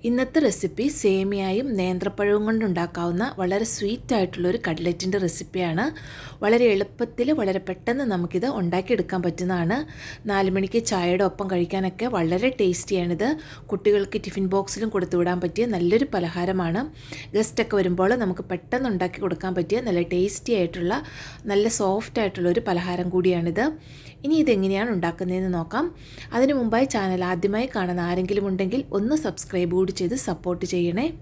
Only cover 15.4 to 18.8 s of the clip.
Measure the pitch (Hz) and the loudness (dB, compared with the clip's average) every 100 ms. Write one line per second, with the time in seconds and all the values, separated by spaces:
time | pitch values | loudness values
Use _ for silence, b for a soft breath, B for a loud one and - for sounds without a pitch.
15.4 | 175 170 240 190 175 214 277 202 170 170 | -2 -2 0 2 4 4 2 0 -2 -2
16.4 | 175 185 170 175 294 B B B B 208 | -2 0 0 0 -4 B B B B 0
17.4 | 220 - 226 208 180 175 185 247 214 180 | 0 0 0 2 2 2 2 2 0 -4
18.4 | - 180 - 254 | -6 -8 -4 -2